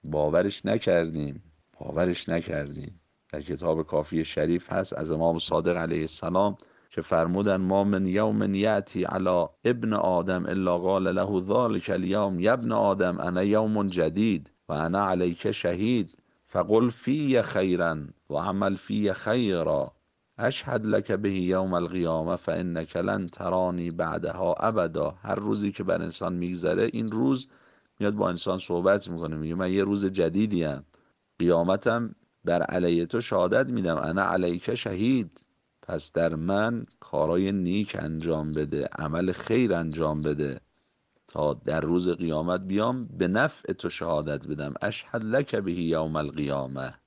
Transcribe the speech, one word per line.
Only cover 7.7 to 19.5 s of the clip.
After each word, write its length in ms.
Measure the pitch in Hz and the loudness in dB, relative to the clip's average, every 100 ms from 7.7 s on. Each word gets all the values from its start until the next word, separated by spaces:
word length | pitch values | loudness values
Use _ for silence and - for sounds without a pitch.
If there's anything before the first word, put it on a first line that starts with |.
| 98 | 2
من 220 | 101 95 95 | 2 2 2
یوم 480 | 95 110 107 101 | 2 2 2 0
یأتی 500 | 98 104 104 104 - | 2 2 2 -2 -4
علی 420 | - 95 92 90 80 _ | -2 0 2 2 0 _
ابن 280 | 113 123 113 | 0 0 0
آدم 540 | 104 - 90 90 90 85 | 2 2 2 2 -2 0
الا 320 | 95 92 87 | 0 2 2
قال 340 | 92 95 92 | 2 2 2
له 280 | 90 98 95 92 | 0 2 0 2
ذلک 440 | 113 120 98 - | 2 2 0 -2
الیوم 460 | 90 90 101 98 90 | -2 0 0 0 2
یا 120 | 101 | 2
ابن 200 | 127 117 | 2 0
آدم 480 | 110 104 98 92 87 | 2 2 4 0 0
انا 240 | 87 90 | -2 0
یوم 420 | 101 107 110 107 101 | 2 2 2 0 0
جدید 680 | 90 80 87 110 85 - _ - | 2 2 2 2 0 -4 _ -6
و 40 | |
انا 360 | 76 82 95 98 | -2 0 2 2
علیک 420 | 90 90 85 104 | 2 0 0 -4
شهید 680 | - 87 87 110 123 90 - _ _ _ | -2 -2 0 2 2 0 -8 _ _ _
فقل 440 | 92 90 110 120 | -2 4 4 4
فی 520 | 120 - 147 143 123 | 0 -2 0 2 2
خیرا 540 | 104 98 95 87 85 78 71 - _ | 2 0 2 2 2 -2 -8 -14 _
و 40 | |
عمل 400 | 73 92 98 98 | -4 -2 0 0
فی 380 | 95 - 104 104 | -2 -4 0 0
خیرا 800 | 95 107 123 110 | 0 -2 0 2